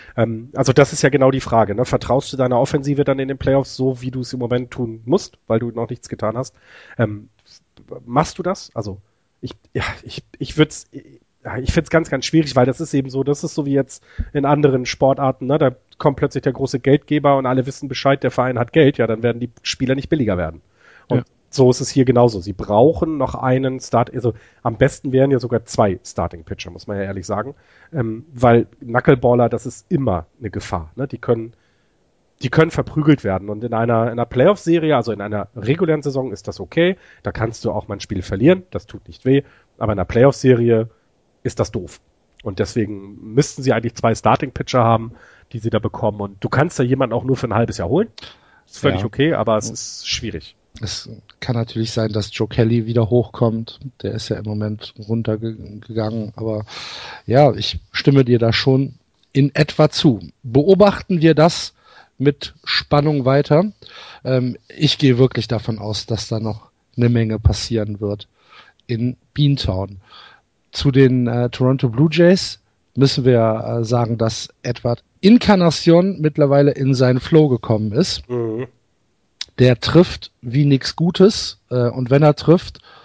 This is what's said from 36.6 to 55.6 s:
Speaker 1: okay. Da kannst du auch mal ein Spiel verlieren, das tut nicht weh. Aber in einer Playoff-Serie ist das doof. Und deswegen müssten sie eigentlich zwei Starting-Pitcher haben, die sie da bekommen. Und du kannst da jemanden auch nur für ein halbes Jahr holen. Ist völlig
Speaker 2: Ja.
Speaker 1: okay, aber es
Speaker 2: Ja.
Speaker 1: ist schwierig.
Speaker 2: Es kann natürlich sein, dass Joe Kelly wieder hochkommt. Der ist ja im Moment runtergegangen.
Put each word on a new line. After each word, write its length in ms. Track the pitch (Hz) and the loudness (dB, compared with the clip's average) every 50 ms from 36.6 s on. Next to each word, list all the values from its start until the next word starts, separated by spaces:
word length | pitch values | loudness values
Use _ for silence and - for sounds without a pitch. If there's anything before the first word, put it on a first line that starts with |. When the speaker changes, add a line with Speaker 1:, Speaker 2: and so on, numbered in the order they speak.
Speaker 1:
okay. 360 | 95 - - 165 170 180 196 - _ - _ _ | -14 -4 0 0 0 0 0 -4 _ -20 _ _
Da 100 | - 101 | -10 -8
kannst 320 | - - 113 113 117 - - | -4 -4 -4 -6 -6 -6 -6
du 80 | 113 | -4
auch 160 | - 104 - - | -4 -4 -6 -8
mal 80 | 101 | -10
ein 40 | 92 | -12
Spiel 220 | - - 104 95 | -10 -8 -8 -8
verlieren, 400 | 95 - 101 98 120 160 185 190 180 _ | -6 -6 -2 2 4 4 4 2 -2 _
das 160 | - 98 - | -12 -12 -12
tut 220 | - - 101 - - | -14 -18 -20 -20 -20
nicht 160 | - - - | -20 -6 0
weh. 180 | 131 135 143 143 _ _ _ _ _ _ - | 2 2 2 0 _ _ _ _ _ _ -6
Aber 140 | 113 107 | -4 -2
in 60 | 107 95 | -2 -2
einer 80 | 92 | -4
Playoff-Serie 840 | - - 160 127 139 131 - - 127 127 117 117 117 113 110 113 113 - _ _ _ _ _ _ _ _ _ | 0 4 4 6 4 4 4 4 4 4 6 4 4 2 2 0 -2 -8 _ _ _ _ _ _ _ _ _
ist 160 | - - - - | -10 -6 -4 -4
das 140 | 104 - | -4 -4
doof. 280 | - 107 87 - - - _ _ _ _ _ _ _ - - | -6 -8 -10 -12 -16 -20 _ _ _ _ _ _ _ -14 -12
Und 160 | 110 95 87 | -8 -6 -4
deswegen 720 | 107 101 - 123 104 98 107 98 98 98 104 - - 110 107 | -6 -4 -2 -4 -4 -4 -6 -12 -16 -18 -20 -18 -16 -2 -2
müssten 280 | 135 147 - - - | -2 -2 -2 -6 -4
sie 100 | 131 131 | -2 -2
eigentlich 220 | 113 113 113 117 - | 0 0 -2 -6 -6
zwei 200 | - - 117 110 | -2 -2 -2 -2
Starting-Pitcher 680 | - - 107 - - 160 131 - - 123 - - 127 117 | 0 0 0 0 0 -2 -6 -8 -10 -8 -2 0 2 2
haben, 280 | 113 117 113 113 117 113 - - - _ _ _ _ | 2 2 0 -2 -8 -14 -18 -20 -20 _ _ _ _
die 60 | - 117 | -12 -8
sie 120 | 101 113 | -6 -4
da 100 | 113 107 | -2 -2
bekommen. 400 | 113 110 - - - 107 104 104 | -4 -4 -6 -4 -4 -4 -4 -6
Und 160 | 101 98 98 95 - | -8 -10 -8 -10 -8
du 40 | 113 | -2
kannst 300 | - 139 147 170 - - | 0 2 0 2 0 -2
da 60 | 131 | -2
jemanden 300 | 123 131 131 135 113 110 | 0 0 -2 0 -2 -2
auch 100 | 113 110 | -4 -2
nur 120 | 131 131 | -2 -4
für 120 | - - 117 | -2 -2 -2
ein 60 | 101 | 0
halbes 240 | 110 117 113 110 - | 0 0 -2 -4 -6
Jahr 100 | 87 87 | -4 -2
holen. 200 | 123 180 220 - _ - - - - _ _ _ _ _ _ | 0 -2 -2 -4 _ -16 -20 -20 -20 _ _ _ _ _ _
Ist 120 | _ - - | _ -10 -4
völlig 220 | - 143 - 92 | -2 -2 0 -2
Speaker 2:
Ja. 60 | 110 | -4
Speaker 1:
okay, 280 | 113 - - 139 160 - | -4 -2 0 0 0 0
aber 220 | - 113 113 110 | -2 0 0 0
es 100 | 107 107 | -2 -2
Speaker 2:
Ja. 60 | 113 | -6
Speaker 1:
ist 340 | - - - - - - - - | -10 -12 -14 -16 -16 -14 -10 -8
schwierig. 460 | - - 120 110 82 80 - - _ _ _ _ - - | -8 -8 -8 -10 -10 -12 -14 -18 _ _ _ _ -14 -12
Speaker 2:
Es 300 | - 92 - - - - 113 104 - _ _ _ | -10 -10 -10 -12 -14 -16 -20 -20 -20 _ _ _
kann 160 | - - 120 | -8 -4 -4
natürlich 340 | 117 117 - - 113 113 113 | -4 -4 -4 -6 -6 -6 -4
sein, 220 | - 117 110 107 | -2 -2 -2 -2
dass 180 | 101 107 101 - | -2 -4 -6 -6
Joe 140 | - - 113 | -4 -4 -4
Kelly 400 | 107 - - 117 110 117 120 110 | -2 0 2 2 2 2 0 0
wieder 240 | 113 117 120 110 95 | 0 0 0 2 2
hochkommt. 680 | 120 120 113 - - - 120 113 110 113 113 - - - - 131 - - | 2 0 0 -2 -2 -2 0 0 0 -2 -6 -10 -14 -16 -18 -18 -14 -10
Der 100 | - 101 | -8 -8
ist 160 | 110 110 - - | -8 -8 -6 -8
ja 80 | 107 | -8
im 80 | 107 104 | -8 -6
Moment 500 | 107 107 104 107 107 107 107 - - - - 104 104 | -6 -6 -4 -4 -6 -6 -8 -12 -18 -18 -16 -8 -6
runtergegangen. 1200 | 113 117 110 113 110 107 110 113 110 107 | -4 -4 -2 -4 -4 -4 -6 -8 -10 -12